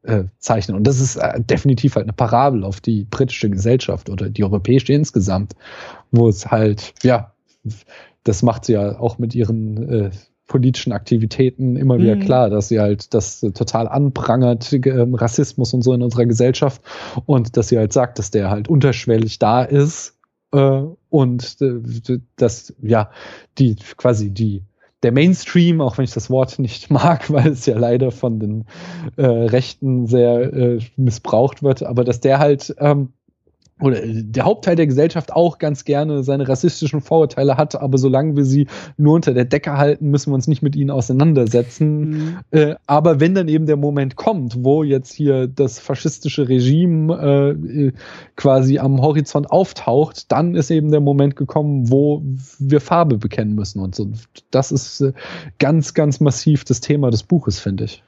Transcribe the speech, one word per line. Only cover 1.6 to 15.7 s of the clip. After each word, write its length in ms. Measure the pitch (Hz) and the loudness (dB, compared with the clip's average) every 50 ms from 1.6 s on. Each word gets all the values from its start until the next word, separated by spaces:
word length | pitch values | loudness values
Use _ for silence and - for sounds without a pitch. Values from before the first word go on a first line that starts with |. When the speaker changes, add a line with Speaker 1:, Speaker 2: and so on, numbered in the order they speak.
| - 143 131 - - 135 - | 2 2 2 2 0 0 0
Speaker 1:
halt 80 | - 95 | 0 -4
eine 80 | 107 101 | -4 -4
Parabel 500 | - 131 110 120 120 135 143 131 107 95 | -2 -2 0 2 2 2 2 0 -2 -4
auf 160 | 98 95 - | -6 -8 -6
die 260 | - 117 113 104 101 104 | -4 -4 -2 -2 -4 -6
britische 400 | - - 139 127 - - - 107 | -2 -2 -2 -2 -2 -4 -4 -2
Gesellschaft 600 | 101 95 98 117 127 127 - - 95 90 - - | -2 0 2 2 2 2 0 -4 -8 -8 -8 -10
oder 200 | 101 95 104 101 | -8 -8 -6 -6
die 120 | 107 - 101 | -4 -2 -2
europäische 480 | 95 104 101 92 113 123 135 - - 139 | 0 -2 -2 0 2 0 2 2 2 0
insgesamt, 600 | 147 156 - - 110 90 92 92 92 104 - - _ - - - - - - - - _ _ - | 0 0 0 -2 -2 0 0 -2 -2 -4 -6 -12 _ -20 -20 -20 -20 -20 -20 -20 -20 _ _ 2
wo 160 | 117 117 113 | 4 4 4
es 180 | 101 101 - | 2 0 -2
halt, 460 | - - 110 110 107 104 107 - - _ _ - | -2 0 2 2 0 0 -2 -8 -16 _ _ 2
ja, 300 | 127 123 110 110 - _ _ _ _ _ _ _ 110 110 - _ _ - - - _ _ _ _ | 2 2 2 -2 -8 _ _ _ _ _ _ _ -12 -12 -12 _ _ -20 -20 -20 _ _ _ _
das 180 | 120 104 - | -2 0 0
macht 220 | - 120 110 - - | 0 -2 -2 -2 -2
sie 100 | - 113 | -2 0
ja 240 | 104 101 101 101 - | 0 0 -4 -4 -4
auch 180 | 120 117 117 | -4 -4 -4
mit 180 | - 120 113 117 | -4 -6 -4 -2
ihren, 540 | 120 113 101 113 110 110 110 107 107 117 - | -2 -2 -2 -2 -4 -4 -6 -6 -8 -6 -4
äh, 220 | 120 110 101 95 92 95 _ _ _ _ _ | -2 -2 -2 -4 -6 -12 _ _ _ _ _
politischen 460 | _ - 135 123 131 123 - - 127 107 | _ 0 2 2 2 0 0 -4 -6 -6
Aktivitäten 840 | 101 - - 123 113 110 110 - - 131 127 - - 131 127 123 | -6 -2 0 0 0 0 -2 0 0 0 0 0 -2 -4 -4 -2
immer 220 | 135 139 135 123 117 | 0 2 2 4 4
wieder 160 | 117 113 107 | 4 2 2
Speaker 2:
Mhm. 40 | - | 2
Speaker 1:
klar, 280 | 190 - 131 127 120 104 | 2 2 2 2 2 2
dass 200 | 104 104 101 - | 0 -2 -2 0
sie 100 | 117 110 | 0 0
halt 340 | 104 104 104 101 - _ - | 2 0 0 -4 -4 _ -2
das, 300 | 113 101 - - - - | -2 -2 -2 -8 -6 -6
äh, 80 | 104 | -6
total 380 | 92 - 117 - - 113 117 - | -4 -4 -6 -2 -2 -2 -2 0
anprangert, 840 | - 139 143 139 131 135 127 - 117 127 127 120 120 117 117 - | 0 0 0 0 -2 -2 -2 0 2 2 2 2 0 0 -2 -2
ähm, 420 | 143 135 135 139 131 127 120 123 123 | -2 0 0 0 2 2 0 0 0
Rassismus 600 | 110 117 113 - - 147 - - - 123 - | 0 -2 -2 0 -2 -2 -2 -2 -4 -2 -2